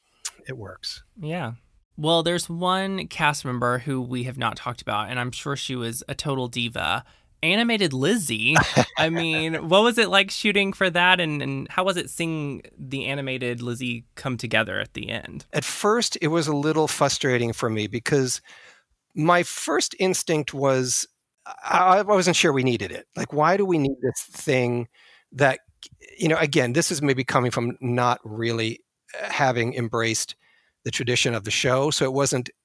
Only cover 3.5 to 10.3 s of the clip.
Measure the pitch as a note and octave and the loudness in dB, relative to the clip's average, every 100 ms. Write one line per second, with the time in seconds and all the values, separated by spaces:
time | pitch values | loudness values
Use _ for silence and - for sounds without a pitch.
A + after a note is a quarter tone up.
3.5 | B2 A#2+ B2 C3+ C3 B2 B2+ B2+ A#2+ A#2 | -2 0 0 -2 -4 -4 -6 -6 -4 -4
4.5 | G#2+ B2+ A#2+ - G#2 G#2 B2 B2 - D3 | -4 -8 -8 -4 -4 -2 -4 -4 -6 -6
5.5 | C#3 - B2+ A#2 A#2 - C3+ D#3 C3+ B2 | -6 -6 -6 -4 -6 -6 -6 -2 -2 -2
6.5 | B2 A#2 A2+ D#2+ G2 - _ _ _ D#3+ | -2 -4 -2 -2 -2 -6 _ _ _ 0
7.5 | G3+ A#3 A3+ F3 C3 C#3 A3+ D3 A2 A#2+ | 2 2 2 2 2 2 2 0 -2 2
8.5 | D3+ - - - - D#3+ E3 E3 D#3+ D#3+ | 2 2 2 2 2 0 0 0 0 -2
9.5 | D#3+ D#3+ F#3+ A3+ A#3+ G3+ G3 G3 | -2 4 6 6 4 4 4 2